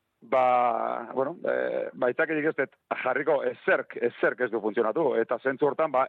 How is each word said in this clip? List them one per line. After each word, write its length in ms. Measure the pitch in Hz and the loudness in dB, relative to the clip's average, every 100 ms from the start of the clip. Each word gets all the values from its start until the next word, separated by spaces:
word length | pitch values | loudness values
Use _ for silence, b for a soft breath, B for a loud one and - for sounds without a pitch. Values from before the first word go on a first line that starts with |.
| _ _ | _ _
ba, 920 | 113 131 127 123 120 113 113 123 113 | -2 2 4 4 2 0 -2 -4 -6
bueno, 240 | 127 135 175 - | -4 -4 -4 -2
eh, 400 | - 123 120 104 | -2 0 -2 -6
ba, 140 | - 123 | -2 -2
aitzakiarik 380 | 123 156 156 156 | 0 0 0 -2
ez 80 | 151 | -2
dut 200 | 131 _ - - | -4 _ -8 -4
jarriko, 400 | 127 127 151 139 | -2 -2 0 0
ezerk, 540 | 123 117 - 156 - - | 0 -4 0 0 -2 -4
ezerk 440 | 117 - 165 - | -4 0 -2 0
ez 100 | 123 | -2
du 100 | 113 | -2
funtzionatu, 540 | 107 107 110 151 143 113 | -2 0 0 0 0 0
eta 220 | 113 117 | 0 -2
zentzu 240 | 135 131 143 | -2 0 0
hortan, 240 | 127 160 | 0 0
ba, 160 | 131 | 2